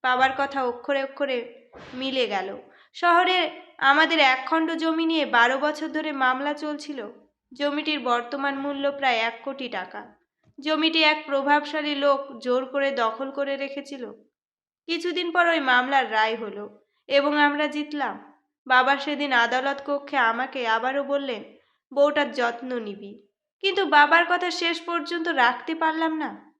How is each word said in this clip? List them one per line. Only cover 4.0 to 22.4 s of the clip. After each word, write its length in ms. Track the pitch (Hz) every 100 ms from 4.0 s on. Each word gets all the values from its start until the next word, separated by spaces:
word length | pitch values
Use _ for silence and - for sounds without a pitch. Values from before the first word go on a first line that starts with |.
| 320 330
একখণ্ড 540 | 269 262 262 320 320
জমি 320 | 330 320 320 330
নিয়ে 200 | 330 254
বারো 320 | 240 240 262
বছর 300 | 294 302 311
ধরে 240 | 302 302
মামলা 420 | 277 262 262 285
চলছিল। 540 | 294 311 294 - 277 202 - _ _ _
জমিটির 480 | 254 285 285 311 302
বর্তমান 540 | 240 240 240 277 277
মূল্য 380 | 269 277 277 277
প্রায় 240 | 277 269 226
এক 240 | 226 226
কোটি 240 | 269 269 254
টাকা। 460 | 208 190 208 214 _ _ _ _ -
জমিটি 440 | 277 311 320 320
এক 180 | 302 311 302
প্রভাবশালী 680 | 277 269 294 294 311 294
লোক 440 | 285 285 277 277 240
জোর 260 | 247 247
করে 260 | 262 277 277
দখল 400 | 240 226 220 269
করে 260 | 277 277 277
রেখেছিল। 560 | 277 277 277 277 220 - _ _ _ _ _ _ -
কিছুদিন 440 | 330 349 349 349
পর 160 | 349 339
ওই 140 | 330
মামলার 520 | 269 247 254 277 240
রায় 240 | 220 220 226
হলো 480 | 214 196 208 - _ _ -
এবং 320 | 277 285 294
আমরা 280 | 294 285 302
জিতলাম। 680 | 294 294 294 254 - - _ _ _ -
বাবা 300 | 254 254 277
সেদিন 360 | 285 294 285
আদালত 500 | 247 233 254 277 277 285
কক্ষে 300 | 285 285 277
আমাকে 520 | 233 233 254 269 233
আবারও 360 | 226 247 277
বললেন, 400 | 262 277 277 220 - - _ _ _
"বউটার 380 | 262 285 294 285
যত্ন 460 | -